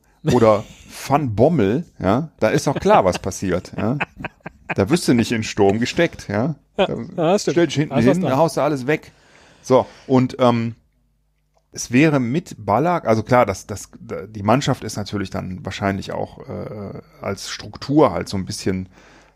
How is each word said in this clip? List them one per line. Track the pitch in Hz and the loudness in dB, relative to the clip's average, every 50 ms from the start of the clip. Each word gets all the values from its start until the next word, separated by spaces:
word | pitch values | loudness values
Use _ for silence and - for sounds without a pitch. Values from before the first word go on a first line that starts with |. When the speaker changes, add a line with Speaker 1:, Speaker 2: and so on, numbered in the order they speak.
| _ _ _ _ - 151 | _ _ _ _ -2 2
Speaker 1:
oder | 123 120 113 110 107 101 - - - - - | 4 6 6 6 4 4 0 -6 -18 -20 -20
Speaker 2:
<laughs> | - - - - - | -20 -18 -12 -4 0
Speaker 1:
Van | 135 151 151 120 101 | 0 0 0 0 2
Bommel, | 101 127 160 175 135 98 95 117 160 170 - _ - | 2 2 4 4 4 2 2 2 0 -4 -8 _ -4
ja, | 90 92 104 131 165 151 _ - | 0 0 2 0 0 -4 _ -2
da | 110 110 | 0 2
ist | - 151 - | 2 0 0
doch | 151 135 175 | -2 -4 -2
klar, | - 190 214 170 101 | 2 4 4 4 4
was | 90 87 - | 4 0 -2
passiert, | - 98 - - 104 92 82 87 - - - | -4 -8 -8 -6 -4 -2 -2 -4 -4 -8 -8
ja. | 95 98 110 - 143 - - - - - - _ _ - - _ _ _ - - | -6 -4 -4 -2 -4 -6 -8 -10 -14 -14 -14 _ _ -20 -20 _ _ _ -6 -2
Da | - 196 107 | 0 0 2
wirst | 160 180 - | 0 0 2
du | - 131 | 2 2
nicht | 117 107 - | 2 2 0
in | 123 110 107 | 0 -4 -4
Sturm | - - - 98 98 101 113 | -4 0 2 2 2 2 2
gesteckt, | 123 - - 175 170 160 - - - - | -2 -2 0 0 -2 -2 -2 -8 -10 -4
ja. | 101 104 123 170 147 - _ _ _ | -2 -2 -2 -2 -4 -8 _ _ _
Speaker 2:
Ja, | - 190 | -2 -2
Speaker 1:
Da | - - | -2 -2
Speaker 2:
ja, | 110 117 165 185 | -6 -8 -10 -6
das | 180 156 165 196 208 | -2 0 2 2 0
stimmt. | - 175 147 | 0 0 2
Speaker 1:
stell | 170 170 | 2 2
dich | 143 - | 2 0
hinten | 135 156 - 139 | -2 -2 0 2
Speaker 2:
Da | - | 2
ist | 113 | 4
was | 131 - | 4 4
Speaker 1:
hin, | 180 185 | 2 2
Speaker 2:
dran. | 135 131 139 | 0 2 2
Speaker 1:
haust | 165 160 - | 2 2 2
du | 156 | 0
alles | 135 151 151 131 120 131 | 0 0 -2 -2 -2 -2
weg. | 160 - - - _ _ _ _ _ _ _ _ _ _ | -2 -2 -4 -12 _ _ _ _ _ _ _ _ _ _
So, | - - 127 120 101 - - - - - | 0 4 4 4 4 2 -6 -12 -4 2
und, | 131 127 131 127 - - | 2 2 2 2 0 0
ähm, | 127 120 120 117 117 117 113 _ _ _ _ _ _ _ _ _ _ _ _ _ _ _ _ _ _ _ - | 2 2 2 2 -2 -4 -8 _ _ _ _ _ _ _ _ _ _ _ _ _ _ _ _ _ _ _ -14
es | - - - | -12 -6 0
wäre | 120 131 160 160 147 135 | 2 4 4 4 4 2
mit | 123 113 135 180 - - - - 107 | 0 0 -2 -4 -4 -8 -14 -10 -4
Ballack, | 101 101 123 156 175 175 165 - | 0 0 0 2 0 -2 -2 0
also | 113 113 113 110 | 0 0 0 2
klar, | - 127 123 117 | 2 4 4 4
das, | 101 95 - - | 2 0 -6 -8
das, | - 104 - - - - - - 113 - 73 - 107 | -12 -12 -12 -14 -18 -20 -18 -14 -12 -12 -10 -12 -12
die | 110 104 98 | -12 -4 0
Mannschaft | 107 120 143 - 147 123 - - | 2 2 2 2 0 -2 -4 -4
ist | 107 - | -10 -8
natürlich | 107 101 - 104 101 98 95 | -8 -8 -6 -6 -6 -6 -6
dann | - 95 95 95 92 87 - | -8 -8 -8 -8 -10 -10 -10
wahrscheinlich | 92 - - 104 98 98 95 90 - | -10 -8 -4 -2 -2 -2 -2 -4 -8
auch, | 82 85 101 - - - - - | -8 -8 -8 -10 -12 -16 -16 -14
äh, | 98 98 95 - - 107 101 95 - - - _ _ - | -12 -12 -10 -12 -12 -12 -12 -12 -14 -14 -16 _ _ -10
als | - 101 101 - - - | -8 -8 -8 -8 -10 -12
Struktur | - - - 107 - - - - 139 156 143 110 | -12 -14 -14 -16 -16 -12 -4 0 4 4 4 4
halt | 85 87 90 - | 4 -2 -6 -4
so | - | -6
ein | 98 90 | -6 -6
bisschen | - 107 - - 104 92 92 95 - - - _ - - - _ _ _ | -6 -8 -6 -4 -4 -4 -4 -6 -10 -14 -20 _ -20 -20 -20 _ _ _